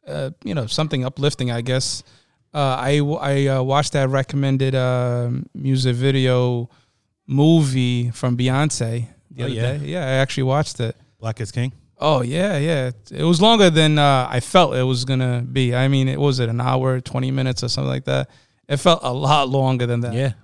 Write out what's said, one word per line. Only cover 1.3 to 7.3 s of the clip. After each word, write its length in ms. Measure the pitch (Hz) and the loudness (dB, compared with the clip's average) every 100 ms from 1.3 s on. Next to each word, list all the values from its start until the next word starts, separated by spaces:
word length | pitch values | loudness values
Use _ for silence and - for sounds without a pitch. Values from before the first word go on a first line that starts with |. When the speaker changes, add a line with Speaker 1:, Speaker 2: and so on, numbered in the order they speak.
| - 123 | -2 -4
Speaker 1:
I 100 | 120 | -4
guess. 400 | 120 127 - - - _ _ _ _ | -2 -2 -2 -8 -12 _ _ _ _
Uh, 240 | 151 139 131 | -2 -2 0
I 180 | 127 147 | 0 2
w-, 200 | 143 160 | 0 -2
I, 300 | 143 139 139 | -2 0 2
uh, 140 | 135 | 0
watched 300 | 127 139 147 | 0 0 0
that 160 | 147 135 | 0 0
recommended, 640 | 135 135 143 139 135 135 131 | 0 -2 -2 0 0 0 0
uh, 540 | 127 127 123 120 120 127 - | 0 0 0 -2 -2 -4 -8
music 420 | - 139 131 127 120 | -6 -2 0 2 2
video 760 | 135 135 131 123 123 120 120 _ _ _ _ _ | 2 2 2 2 2 -2 -6 _ _ _ _ _
movie 840 | - | -4